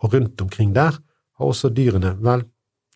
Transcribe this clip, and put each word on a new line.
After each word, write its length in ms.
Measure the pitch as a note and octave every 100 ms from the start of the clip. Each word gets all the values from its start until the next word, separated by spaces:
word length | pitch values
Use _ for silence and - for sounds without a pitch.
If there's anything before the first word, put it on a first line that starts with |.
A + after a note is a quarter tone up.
og 160 | G#2+ C3
rundt 240 | A2+ -
omkring 320 | F#2+ - G#2
der, 240 | G2+ D#3 - - _ _ -
har 140 | C#3
også 180 | B2+ C3+
dyrene, 460 | A2+ B2+ F#2+ F#2 F#2 A2+
vel, 160 | B2 A#2+ _ _ _ _